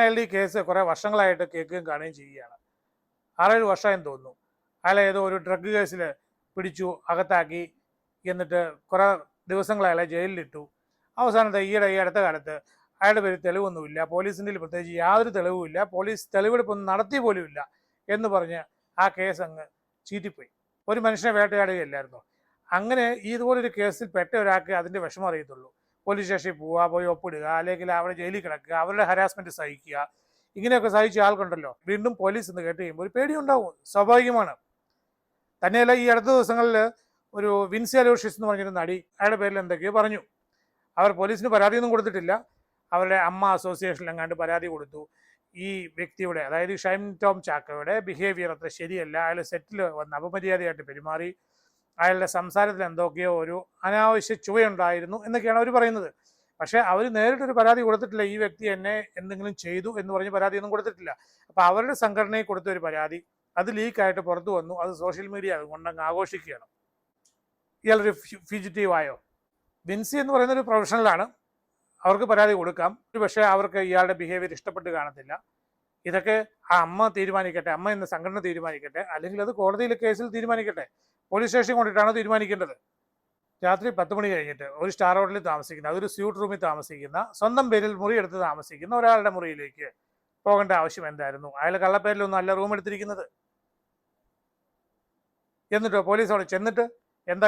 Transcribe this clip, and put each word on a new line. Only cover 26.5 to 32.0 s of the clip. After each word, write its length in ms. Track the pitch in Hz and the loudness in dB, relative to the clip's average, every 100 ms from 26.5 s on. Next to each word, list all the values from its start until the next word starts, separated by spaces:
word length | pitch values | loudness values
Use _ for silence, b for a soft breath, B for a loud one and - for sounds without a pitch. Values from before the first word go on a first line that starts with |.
| 151 | -8
പോവുക, 200 | 156 170 170 | -2 2 2
പോയി 140 | 175 175 | 2 0
ഒപ്പിടുക, 320 | 165 185 151 151 165 | -2 -4 -8 -2 -2
അല്ലെങ്കിൽ 280 | 175 175 180 170 | -2 -4 -2 -2
അവിടെ 140 | 175 170 | -2 -6
ജയിലിൽ 220 | 175 202 170 | -8 -8 -8
കിടക്കുക, 280 | 151 - 165 | -10 -4 -2
അവരുടെ 220 | 175 208 175 | 0 2 4
ഹരാസ്മെന്റ് 440 | 185 190 196 175 160 | 4 2 0 -14 -10
സഹിക്കുക, 360 | 151 143 160 143 147 _ _ _ _ 202 | -10 -12 -10 -8 -8 _ _ _ _ -6
ഇങ്ങനെയൊക്കെ 320 | 233 247 214 208 | 2 2 4 4
സഹിച്ച 220 | 220 202 202 | 2 4 4
ആൾക്കുണ്ടല്ലോ, 440 | 202 185 165 143 - 175 | 2 -2 -6 -10 -10 -4
വീണ്ടും 240 | 208 | -2